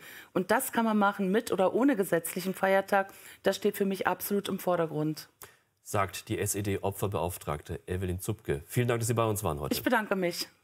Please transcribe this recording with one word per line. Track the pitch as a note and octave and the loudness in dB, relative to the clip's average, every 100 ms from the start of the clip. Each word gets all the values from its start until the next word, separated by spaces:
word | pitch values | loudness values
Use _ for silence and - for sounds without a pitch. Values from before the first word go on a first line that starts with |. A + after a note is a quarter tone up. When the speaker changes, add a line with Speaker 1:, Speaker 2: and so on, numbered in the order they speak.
| - - - | -6 -20 -4
Speaker 1:
Und | D#3 - | -2 2
das | A3+ - | 2 2
kann | A#3 | 0
man | A3+ G#3+ | 2 4
machen | G3+ G#3 F#3 | 4 2 2
mit | G#3 - | 0 2
oder | F#3 F#3 | 2 4
ohne | G#3+ C#4 G#3 | 4 4 2
gesetzlichen | G3 E3+ - F#3 F3+ | 2 0 0 -6 -6
Feiertag, | F#3 F#3+ G3 G3 G3+ G3 - - - | 0 2 2 4 2 0 -6 -20 -2
das | G3 G3 | 0 2
steht | G#3 - | 0 0
für | |
mich | G3 F#3+ F#3 | 0 0 0
absolut | F3+ - G3+ G3 | -2 -2 -2 -2
im | F#3+ | -2
Vordergrund. | - F3 D#3+ D3+ D#3 D3+ - - - _ _ _ | 0 0 0 0 -2 -4 -10 -20 -20 _ _ _
Speaker 2:
Sagt | - G#2 F#2+ - - | -4 0 0 -4 -6
die | A2 | -2
S | G#2 | -2
E | G2+ | -2
D | G2+ F#2+ | -2 -2
Opferbeauftragte | G2 - G2+ D#2+ E2+ - - D2+ - E2 - | -2 -2 -2 0 -2 -4 -4 -6 -6 -10 -6
Evelyn | F#2 F#2 F2+ | -4 -2 -4
Zupke. | - G#2 - C#2+ - | -4 -6 -4 -4 -2
Vielen | B2+ A#2+ | 0 2
Dank, | A#2+ | 0
dass | A2+ | 0
Sie | |
bei | A#2 A2+ | 0 0
uns | G#2 | 0
waren | F#2 D2 | -2 -2
heute. | D2 | -2
Speaker 1:
Ich | - | -2
bedanke | C#4 A#3 G3+ | 0 0 0
mich. | G3 F3 - - _ | -2 -2 -4 -10 _